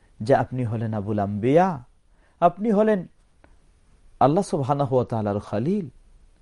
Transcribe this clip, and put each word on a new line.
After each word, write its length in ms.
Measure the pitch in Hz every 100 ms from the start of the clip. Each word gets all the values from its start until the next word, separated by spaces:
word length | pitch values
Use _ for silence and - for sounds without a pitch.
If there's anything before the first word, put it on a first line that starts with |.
| _ -
যে, 120 | 110
"আপনি 300 | 127 120 127
হলেন 300 | 120 113 113
আবুল 240 | 110 98 104
আম্বিয়া, 640 | 98 104 117 151 190 151 - _ _ _ _ -
আপনি 300 | 175 170 220
হলেন 360 | 202 220 208 165 _ _ _ - _ _ _ _ _ - -
আল্লাহ 240 | 131 165
সুবহানাহু 500 | 196 175 127 143 139
ওয়া 100 | 127
তাআলার 360 | 117 117 107 101
খলিল। 480 | - 107 131 208 170 - - - _ _